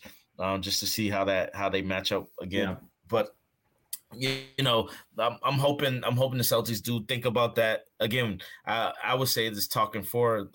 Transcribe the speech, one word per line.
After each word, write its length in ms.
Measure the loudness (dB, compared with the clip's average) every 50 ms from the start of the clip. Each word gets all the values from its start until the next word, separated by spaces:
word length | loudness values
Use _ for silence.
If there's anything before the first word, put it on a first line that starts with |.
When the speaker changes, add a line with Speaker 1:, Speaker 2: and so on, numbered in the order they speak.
| -12 -14 -20 -20 _ _ _ -4
Speaker 1:
um, 240 | -2 0 0 0
just 180 | 0 -2 -2 -2
to 40 | -2 -2
see 220 | 0 0 0 2
how 140 | 2 2 2
that, 300 | 2 2 2 2 0 -2
how 140 | -2 -2 0
they 120 | 0 0
match 300 | 0 0 -2 -2 0 0
up 160 | 0 -2 -2 -4 -12 -12
again. 300 | -10 -4 0 0 0 0
Speaker 2:
Yeah. 60 | -2 -6 -8 -20 _ _ _ -2
Speaker 1:
But 280 | 0 0 0 0 -6 _ _ _ _ _ _ _ _ _ _ -12 -12 -12 _ _ -10
you, 200 | -4 -2 -2 -2 -4 -6 -10 -4 0
you 60 | 2
know, 260 | 2 4 2 2 0 -6 -16 -20 _ -4 0
I'm, 200 | 0 0 0 0 -2
I'm 100 | 0 2 4
hoping, 440 | 4 4 2 4 0 0 0 0 -2
I'm 140 | 0 2 2
hoping 200 | 2 2 2 0
the 60 | 2
Celtics 380 | 4 2 2 2 2 -2 -4 -2
do 200 | -2 -4 -4 -2
think 200 | -2 -4 -2 0
about 300 | 0 2 2 2 2 2
that 300 | 2 2 2 2 0 -4 _ _ -2
again. 420 | -2 0 0 0 0 0 -2 -6 -10 -16 -18 -14 -6
I, 280 | -4 -2 0 -2 -2 -4 -4 -4
I 120 | -2 0
would 140 | 0 2 0
say 200 | 0 0 0 -2
this 180 | -2 -4 -4 -2
talking 360 | 0 0 0 0 -2 -6 -6
for, 460 | -4 0 2 2 2 2 0 -2 -6 -6